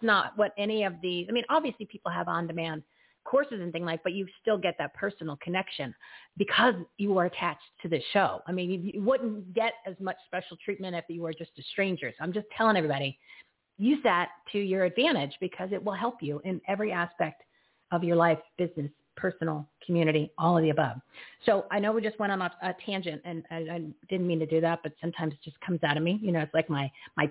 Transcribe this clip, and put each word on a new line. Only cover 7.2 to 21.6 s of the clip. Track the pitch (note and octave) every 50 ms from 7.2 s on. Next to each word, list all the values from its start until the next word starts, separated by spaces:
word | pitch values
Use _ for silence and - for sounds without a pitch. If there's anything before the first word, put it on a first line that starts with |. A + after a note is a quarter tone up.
| F3
attached | F3 - - F3 E3+ D3 - - - _ -
to | -
the | E3 E3 C3+ - -
show. | - G3+ F#3+ A#2+ F#2+ F#2+ -
I | -
mean, | F#3 F3+ F3+ F3
you, | F#3+ F3 F3 G3+ -
you | G#3+
wouldn't | G3 A#3 C4 C4 A#3+ A3+ G#3+ G#3 F#3 F#3 F3
get | A3 A3 A3+ - - -
as | G3 F3+ -
much | F#3+ F#3 F#3 - -
special | _ F3+ F#3+ F#3 - E3+ - -
treatment | G#3+ G3+ G3 F#3 F#3 F3
if | E3+ E3
you | - E3+ E3+
were | E3+ E3 D#3
just | D#3+ E3 - _ -
a | C3+ -
stranger. | - - G3 F#3+ F3+ - C#3+ A#2+ -
So | - D3+
I'm | F3 F3+
just | G#3 G#3 - -
telling | - A3+ A3 G#3
everybody, | F#3 D#3 D3+ C#3 C#3 C#3 C3+ C3+ - _ - - - - _ _ _ _ _ _
use | - G3+ B3+ D4+ D4 -
that | A3 F3+ F3 F3 - - - _ -
to | - G3+
your | G3+ F#3+ F#3 F#3+ F#3
advantage | F3 F3+ A#3 C4+ E4+ C#4+ E3+ C#3+ C#3+ - -
because | - F3 - - F#3 F#3+
it | G3+ F#3 F#3+
will | G#3 F#3+
help | F3+ A3 B3 B3+ -
you | E3 D3 D3 D3 -
in | F#3+ F#3 E3+ -
every | - G3+ G3 G#3+ G#3+
aspect | F#3 F3 F3 F3 - - E3+ D#3 - - _ _ _ _ _ _ _ _ _ _ F3
of | E3+ F3
your | E3+ E3+
life, | E3+ E3+ E3+ D#3+ D#3 - - _
business, | - F3 E3+ - D#3+ C#3+ C#3+ - _ _ _ _
personal, | - - F#3 F3+ - E3 E3 D#3 D3+ D3 - _ _ -
community, | - F3 E3+ E3 D#3 D#3 D#3 D3+ D3+ -
all | - D#3+ F3 F3
of | E3 D#3+
the | D#3
above. | D3 D#3 D3 A#2+ A#2 C3 - _ _ - - - - _ -
So | A#3 G#3 G3